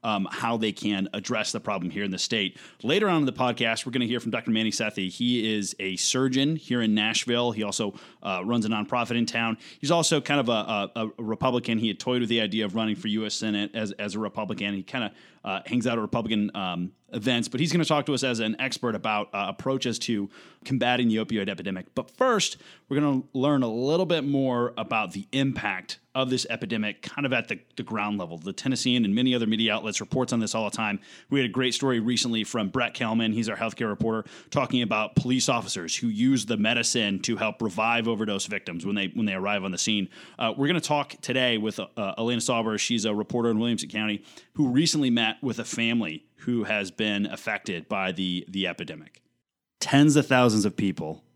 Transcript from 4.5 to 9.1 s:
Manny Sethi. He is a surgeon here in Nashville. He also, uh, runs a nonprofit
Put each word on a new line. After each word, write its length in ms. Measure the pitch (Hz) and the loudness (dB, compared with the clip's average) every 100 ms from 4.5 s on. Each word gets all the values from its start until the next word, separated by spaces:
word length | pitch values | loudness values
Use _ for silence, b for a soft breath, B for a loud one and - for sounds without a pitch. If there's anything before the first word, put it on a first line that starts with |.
Manny 220 | 110 110 | 2 2
Sethi. 360 | - 110 107 95 | 0 -4 -2 -4
He 460 | - 123 123 110 | -2 0 0 0
is 220 | 107 98 - | -2 -2 -4
a 160 | 95 | -6
surgeon 640 | 92 - 131 131 127 143 160 | -2 0 2 2 4 2 0
here 260 | - 123 | -2 0
in 100 | 110 | 4
Nashville. 600 | 107 107 110 - 120 120 | 4 2 0 0 2 2
He 100 | 107 | 0
also, 320 | 104 98 107 B B B | -4 -2 -4 B B B
uh, 220 | - 92 | -6 -4
runs 200 | 95 120 | 0 0
a 40 | 110 | 2
nonprofit 480 | 110 104 123 113 | -2 0 -2 0